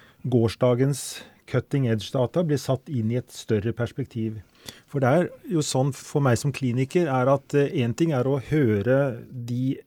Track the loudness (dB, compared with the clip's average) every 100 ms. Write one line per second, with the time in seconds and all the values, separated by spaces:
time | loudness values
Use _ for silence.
0 | -20 _ 0 2 2 2 2 4 2 -2
1 | -8 -14 -18 _ -4 -4 -2 -2 0 -2
2 | -2 -2 0 0 0 -2 -2 -4 -2 -4
3 | -2 -2 -6 -10 -2 0 0 -4 -6 -6
4 | -8 -6 -6 -8 -16 _ -20 -20 _ 0
5 | 4 4 2 -6 -4 -2 0 0 0 -2
6 | -4 0 2 2 0 -2 -2 0 0 0
7 | 0 2 2 2 2 0 2 0 0 0
8 | 0 2 0 -2 0 2 2 2 2 2
9 | 2 -4 -12 -12 -6 -4 -2 -4